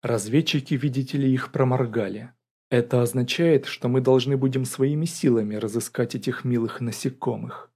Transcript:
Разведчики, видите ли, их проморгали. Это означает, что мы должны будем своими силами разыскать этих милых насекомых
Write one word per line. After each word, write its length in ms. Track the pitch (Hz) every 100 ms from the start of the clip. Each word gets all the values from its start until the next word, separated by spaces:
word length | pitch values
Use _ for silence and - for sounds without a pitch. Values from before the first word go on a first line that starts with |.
Разведчики, 720 | 117 117 104 131 165 151 131
видите 420 | 139 143 131 131 143
ли, 160 | 135
их 200 | 131 -
проморгали. 800 | - 131 127 123 113 98 101 123 _ _ _ _
Это 320 | 123 120 127
означает, 680 | 120 127 123 - 170 147 135
что 200 | - 151
мы 140 | 127
должны 360 | 131 131 120 139
будем 280 | 135 127
своими 400 | 127 - 135 151
силами 500 | 165 - 156 117 107
разыскать 640 | 107 110 113 - - 120 123
этих 280 | 101 -
милых 360 | 127 123 113 -
насекомых 920 | 120 - 135 131 - 110 117 - -